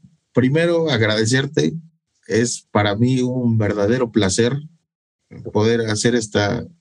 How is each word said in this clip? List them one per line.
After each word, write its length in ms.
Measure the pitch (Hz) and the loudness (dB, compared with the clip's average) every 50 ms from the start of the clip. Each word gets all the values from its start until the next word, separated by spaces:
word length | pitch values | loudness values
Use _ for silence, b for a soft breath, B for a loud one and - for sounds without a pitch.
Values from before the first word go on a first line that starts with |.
| - - _ _ _ _ - | -20 -20 _ _ _ _ 0
primero 560 | 120 123 131 139 160 170 170 170 165 165 156 | 2 2 2 2 2 2 2 2 0 0 0
agradecerte. 840 | 135 110 110 107 107 107 113 110 131 131 143 147 - - - - - 165 - - _ _ _ _ _ _ _ | 0 2 2 2 2 2 2 2 2 0 0 0 0 0 0 0 -2 -6 -12 -16 _ _ _ _ _ _ _
Es 400 | - - 110 120 120 - - - _ | -2 0 0 0 0 -2 -8 -8 _
para 240 | - 107 104 104 101 | -2 0 0 0 0
mí 260 | 107 120 127 131 127 | 0 0 0 0 0
un 360 | 127 123 127 127 123 117 113 | -2 -2 -2 -2 0 0 0
verdadero 540 | 110 107 101 104 104 101 104 120 131 127 117 | 0 0 0 0 0 0 0 0 0 -2 0
placer 400 | 104 113 101 92 90 - 113 123 139 143 147 - _ _ _ _ _ _ _ _ _ _ _ _ - - - 113 | 0 0 0 0 2 0 0 0 -2 -4 -10 -12 _ _ _ _ _ _ _ _ _ _ _ _ -20 -16 -10 -4
poder 300 | - 107 107 113 117 117 | -2 0 2 2 2 0
hacer 320 | 113 107 107 104 - 120 120 | 0 -2 -2 -2 0 0 0
esta, 520 | 120 113 - - 101 104 101 95 - - - - _ | 0 -2 -2 -2 -2 0 0 -2 -4 -6 -10 -16 _